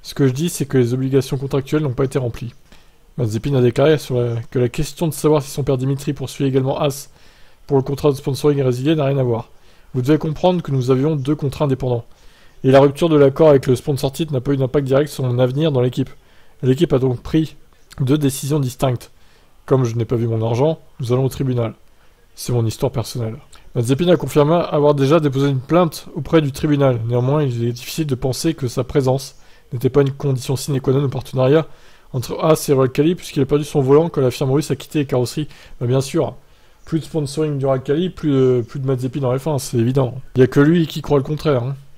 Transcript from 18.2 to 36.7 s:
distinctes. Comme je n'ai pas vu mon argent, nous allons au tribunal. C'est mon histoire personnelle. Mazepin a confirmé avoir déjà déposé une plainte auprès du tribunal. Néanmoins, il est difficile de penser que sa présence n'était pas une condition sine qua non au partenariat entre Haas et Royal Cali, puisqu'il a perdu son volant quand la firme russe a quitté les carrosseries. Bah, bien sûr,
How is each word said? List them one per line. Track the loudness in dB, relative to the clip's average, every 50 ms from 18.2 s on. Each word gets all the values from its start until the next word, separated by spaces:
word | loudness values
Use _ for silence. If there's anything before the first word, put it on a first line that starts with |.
| 2 -2 -2 -2 -4 -2 -2 -2
distinctes. | -2 -4 -2 -2 -2 -2 -2 -4 -8 -16 -20 _ -20 _ -20 _ _ _ _ -20 _
Comme | 0 2 2 2
je | 0 -2
n'ai | -4 -2
pas | -2 -2
vu | -2 0 -2
mon | -2 -2 0
argent, | 0 0 2 0 0 0 -4 -10 -20 -12 -10
nous | -2 -2
allons | 0 0 0
au | -2
tribunal. | -2 -2 -4 -2 0 -2 -2 -4 -6 _ -20 -20 _ _ _ -20 _ _ _ _ -18
C'est | -12 -6 -2
mon | 0 0 0
histoire | 0 -2 -2 -4 -2
personnelle. | -2 -4 -6 -6 -8 -8 -8 -8 -8 -12 -18 -20 -20 -20 -20 -8 -4
Mazepin | -4 0 0 0 2 4 4
a | 4
confirmé | 2 2 0 2 2 4 4 4
avoir | 2 0 0 0 2 4 4 4
déjà | 4 4 4 4 4
déposé | 2 2 0 0 0 0
une | 0 -2
plainte | -2 2 2 2 2 2 -2 -8 -16 -12 -10
auprès | -10 -4 2 2 2
du | 2 2
tribunal. | -4 -4 0 0 2 4 4 2 2 0 -2
Néanmoins, | -2 0 0 0 0 0 0
il | 0 -2 -2 -2 -2
est | -4
difficile | -4 -6 -10 -10 -6 -6 -2
de | -4 -4
penser | -4 -2 -4 -4 -2 -2 -4 -2
que | -2 -6 -6
sa | -4 -6 -6
présence | 0 0 0 2 2 0 0 -4 -10 -18 -20 -20 -20 -20 -20 _ _
n'était | -8 -2 -2 2
pas | 4 4
une | 2 2
condition | -2 -4 -2 -2 -2 -2 -2 -4 -6
sine | -4 -4 -4 -4 -2
qua | 0 0
non | 0 0 0
au | -2
partenariat | -4 -6 -10 -6 -2 0 2 4 4 4 2 -2 -12 -20 -20 -20 -20 -20 _ -8
entre | -8 -8 -6 -6 -6 -2
Haas | 2 2 2 2 2 2
et |
Royal | 2 4 2 2
Cali, | 2 0 0 0 0
puisqu'il | -2 -8 -6 -2 -2
a | 0
perdu | 2 0 -2 -2
son | 0 -2 0
volant | 4 6 6 4 4 2
quand | 0 0
la | 0 0
firme | 0 -2 -2 0
russe | 0 0 0 -2
a | -6
quitté | -6 -6 -6 -4 -4
les | -2
carrosseries. | 0 0 -2 -2 -2 -4 -6 -8 -8 -10 -20 -20 -20 -10 -6
Bah, | -2
bien | 0 0 0
sûr, | 0 0 -2 -2 -2 -2 -4 -12 -20 -20 -20 _ _ -20